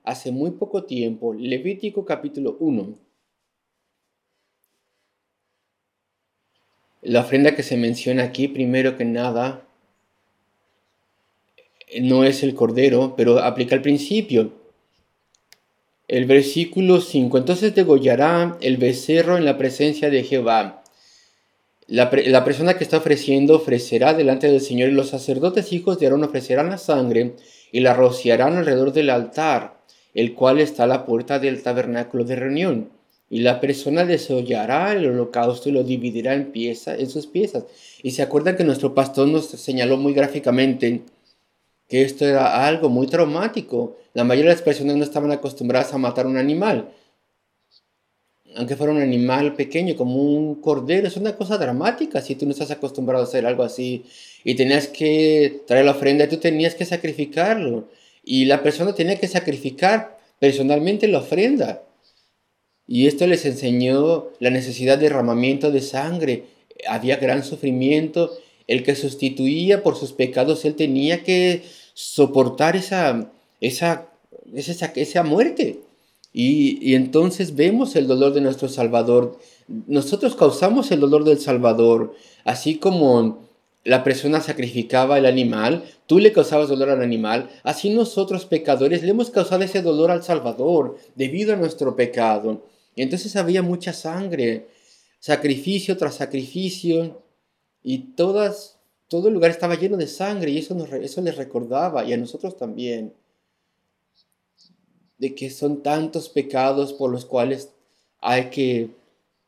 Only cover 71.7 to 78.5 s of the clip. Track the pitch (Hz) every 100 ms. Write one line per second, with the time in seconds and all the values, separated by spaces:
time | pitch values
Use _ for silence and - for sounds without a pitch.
71.7 | - - - - - 135 135 123 - 160
72.7 | 185 185 185 151 117 110 _ _ - 117
73.7 | 127 170 165 - _ _ - - 131 175
74.7 | 175 160 - 151 175 160 175 311 - 220
75.7 | - - _ _ _ _ - 123 151 139
76.7 | - 131 131 131 156 180 180 170 143 170
77.7 | 226 262 165 135 131 139 143 135